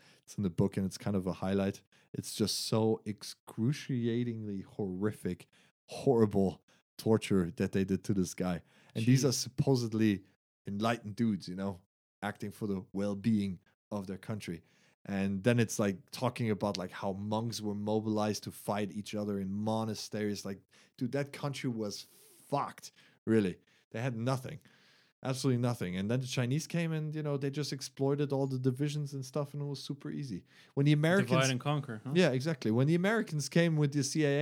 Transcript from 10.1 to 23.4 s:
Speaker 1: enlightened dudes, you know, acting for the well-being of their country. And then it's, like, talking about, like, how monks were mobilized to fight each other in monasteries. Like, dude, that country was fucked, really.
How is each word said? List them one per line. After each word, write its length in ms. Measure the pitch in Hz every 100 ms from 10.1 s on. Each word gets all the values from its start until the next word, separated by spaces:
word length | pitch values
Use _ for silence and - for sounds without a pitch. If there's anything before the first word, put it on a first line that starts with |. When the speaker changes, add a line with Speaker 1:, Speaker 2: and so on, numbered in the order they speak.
| 95 - _ _ _ -
Speaker 1:
enlightened 480 | 101 113 117 104
dudes, 320 | 101 113 95 87
you 80 | 92
know, 240 | 98 90 _ _ _ -
acting 280 | 101 - 104
for 140 | - 107
the 160 | 95 -
well-being 640 | 95 101 98 117 107 98 87 _ _ -
of 140 | 104 95
their 100 | 92
country. 460 | - 107 92 85 _ _ _ _
And 400 | - 98 98 98
then 160 | 120 120
it's, 180 | 107 -
like, 200 | 101 92 -
talking 400 | - 123 - 113
about, 260 | 98 104 92
like, 120 | 90
how 220 | - 101
monks 480 | 95 104 107 117 104
were 140 | 104
mobilized 680 | 104 104 110 107 107 107 101
to 60 | -
fight 400 | - - 104 101
each 220 | 104 -
other 240 | 104 104 101
in 140 | 95
monasteries. 920 | 101 107 110 113 104 - 107 104 101
Like, 180 | 98 95 _ _ _ -
dude, 140 | 123
that 200 | 139 139
country 380 | - 147 135 135
was 360 | 110 104 - - - - - -
fucked, 420 | 143 101 - - _ - _ -
really. 320 | 110